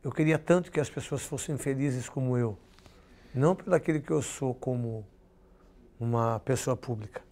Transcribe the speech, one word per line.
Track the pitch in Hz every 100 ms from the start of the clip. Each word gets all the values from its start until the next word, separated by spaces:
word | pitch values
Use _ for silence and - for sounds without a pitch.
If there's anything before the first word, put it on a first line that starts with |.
Eu | 139
queria | 120 156 156
tanto | 156 175 175
que | 156
as | 139
pessoas | - - 139
fossem | - 139 - 139
felizes | - 135 143 127 117
como | - 127 123
eu. | 117 98 - - - - - - -
Não | 127 147 185
pelo | -
aquilo | 175 - 156
que | -
eu | 156
sou | 104 - 131
como | 123 - 123 117 113 104 - - _ - - - - - _
uma | 117 117 113 110
pessoa | - 127 - 123
pública | - 113 104 - -